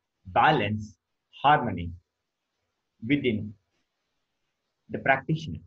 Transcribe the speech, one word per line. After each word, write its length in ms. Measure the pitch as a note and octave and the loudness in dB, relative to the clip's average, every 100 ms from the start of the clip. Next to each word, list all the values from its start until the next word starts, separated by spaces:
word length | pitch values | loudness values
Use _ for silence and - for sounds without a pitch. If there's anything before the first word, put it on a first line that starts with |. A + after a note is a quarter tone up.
| _ _ F#2+ | _ _ -4
balance, 680 | A#2+ D3 D3 G#2 G#2+ G#2+ - _ _ _ - | 2 4 4 0 -4 -8 -16 _ _ _ 0
harmony 500 | C#3 D3+ A2+ F2 E2+ F2 _ _ _ _ _ _ _ _ _ _ A2+ | 4 4 2 -6 -8 -12 _ _ _ _ _ _ _ _ _ _ -2
within 460 | C#3+ A#2+ G#2 G#2 - _ _ _ _ _ _ _ _ _ _ _ _ - | -2 0 -4 -6 -14 _ _ _ _ _ _ _ _ _ _ _ _ -12
the 100 | A2 | -4
practitioner. 600 | C3+ C3+ - D#3+ - - | 0 0 0 -4 -6 -12